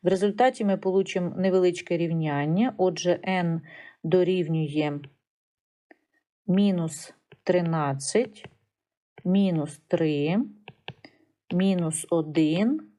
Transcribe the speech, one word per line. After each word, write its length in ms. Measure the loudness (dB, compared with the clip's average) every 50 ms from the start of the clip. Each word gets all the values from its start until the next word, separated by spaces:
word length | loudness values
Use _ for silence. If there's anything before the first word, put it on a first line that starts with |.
В 60 | 2 2
результаті 560 | 2 2 2 0 2 4 2 2 2 0 0
ми 120 | 0 0
получимо 580 | 0 0 0 2 2 0 0 -2 -4 -4 -4 -2
невеличке 600 | 0 0 2 4 4 4 4 2 0 -4 -4 -2
рівняння. 800 | -2 0 0 0 -2 0 0 0 -2 0 0 2 2 0 0 0 0
Отже, 420 | 0 0 0 0 0 0 0 0 -2
n 360 | -4 -2 -2 0 0 -2 -4 -6 -10 -20 -20 -20 -20 -20 _ -2
дорівнює 960 | 2 2 2 4 2 2 0 0 -2 -2 -2 -2 -2 -2 -2 -2 -2 -4 -6 -10 -14 _ _ _ _ _ _ _ _ _ _ _ _ _ _ _ _ -20 _ _ _ _ _ _ _ _ _ _
мінус 680 | 0 2 4 4 4 2 0 -2 -4 -6 -10 -16 -18 -20 _ _ _ -20 _
тринадцять, 1040 | _ 0 0 2 2 0 0 0 0 -2 -2 -4 -6 -2 0 0 0 0 -6 -18 -20 -20 _ _ _ _ _ _ _ _ _ _ _ _ _ -8 _
мінус 560 | 0 2 2 2 2 0 -2 -4 -4 -8 -16 _ _
три, 500 | -2 0 0 0 0 0 0 0 0 -2 -2 -4 -8 -20 _ -20 -20 _ _ -20 -20 _ _ -20 _ _ _ _ _ _ _ _
мінус 540 | -2 0 2 2 2 0 0 -2 -4 -6 -4 0
один 720 | 0 0 0 0 2 2 2 2 2 2 2 0 0 -2 -6 -12 _